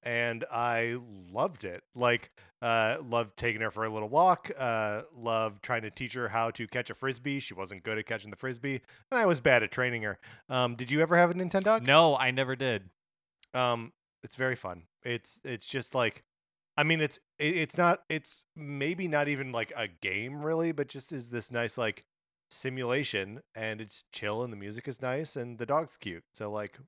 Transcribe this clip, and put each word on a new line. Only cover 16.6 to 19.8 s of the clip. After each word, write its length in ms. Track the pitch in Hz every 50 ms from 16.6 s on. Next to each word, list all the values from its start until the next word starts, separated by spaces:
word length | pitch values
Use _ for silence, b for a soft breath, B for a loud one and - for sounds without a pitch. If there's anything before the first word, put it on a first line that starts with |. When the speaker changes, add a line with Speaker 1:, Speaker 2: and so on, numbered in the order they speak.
| _ _ _ -
Speaker 1:
I 60 | 147
mean, 180 | 156 165 160
it's, 160 | 151 147 - - _ _ _ -
it, 180 | 147 151 180 175
it's 200 | 156 - - -
not, 260 | 175 170 165 - - -
it's 340 | 160 151 - - - - - _ -
maybe 520 | 160 151 143 143 139 139 151 180 165 185 175
not 200 | 151 147 147 143
even, 240 | 147 131 135 127
like, 220 | 120 117 110 - -
a 120 | 120